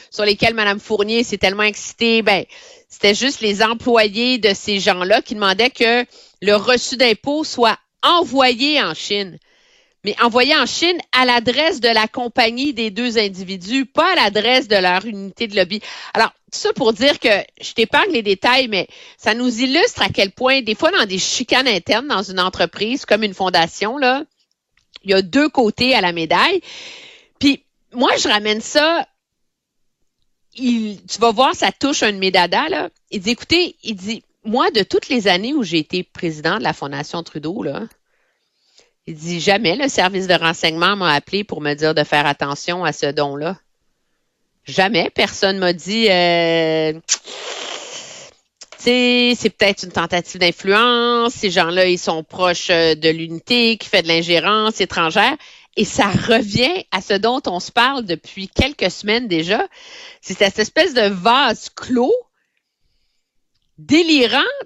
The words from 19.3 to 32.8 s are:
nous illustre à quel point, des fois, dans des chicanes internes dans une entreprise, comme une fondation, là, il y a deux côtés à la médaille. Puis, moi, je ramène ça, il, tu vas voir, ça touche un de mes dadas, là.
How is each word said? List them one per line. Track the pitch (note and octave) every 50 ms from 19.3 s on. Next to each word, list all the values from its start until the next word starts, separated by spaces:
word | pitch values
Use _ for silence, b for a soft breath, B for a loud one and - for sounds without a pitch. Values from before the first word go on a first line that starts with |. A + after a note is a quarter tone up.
| G#3+
nous | A#3+ B3 B3+ A3+ A3
illustre | C4 B3+ C4+ E4 G#4 A4+ - -
à | - -
quel | - - G3 G3
point, | - - B3 B3+ C4+ C4+
des | A#3 A3 G#3+
fois, | - - D#4+
dans | F#4 E4+ A#3+
des | G3 F#3 F3+
chicanes | - - - - B3+ - C#4 B3 C4+
internes | C4 G#3 E3+ - - G3+ A3 C#4
dans | D4+ A#3 F#3+
une | G#3+ G3+ F#3 F#3
entreprise, | F3+ F#3 - - F3+ E3+ - - G3+ A3 B3+ C#4+ -
comme | - G#3+ G#3+ A3
une | G#3 F3+
fondation, | - F#3+ F#3 F3+ E3+ E3 E3 - - G3 G#3+ B3+ D4
là, | C4+ B3 B3+ C#4 D#4 - _ _ _ _ _ _ _ _ _ _ _ _ - -
il | - F#3+
y | F#3+
a | F#3+
deux | G3 E3+ D#3 C4+ D4 D4+
côtés | - - A#3 G#3+ - - A#3+ B3+
à | C4 A3
la | F#3+ F3
médaille. | E3+ E3+ D#3+ D#3+ E3+ F#3 A#3+ D#4+ G4 F4 B B B B B B B B B B B B B B _ -
Puis, | - C#4+ C#4 - _ _ _ _ _ _
moi, | - A#3+ B3+ G4 C5
je | - - D#4
ramène | G#3+ G#3 G#3 G#3+ G#3+ A3
ça, | A3 - - D4 D4 D#4+ E4+ D#4+ - - _ _ _ _ _ _ _ _ _ _ _ _ _ _ _ _ _ _ _ _ _ _ _ _ _ _ _ _ -
il, | - C4 A#3+ A#3+ A3+ A3 G#3+ G3+ F3 F3+
tu | - - -
vas | A3+ A#3
voir, | G#3+ G#3+ C4 D4 F4+
ça | - B3 G3
touche | - - - C4+ D4 - C4
un | G#3+
de | G3+ F#3+
mes | F#3+ F#3+
dadas, | F#3 F#3 F3 F3 F#3 A3 C#4+ D#4+
là. | F#4+ -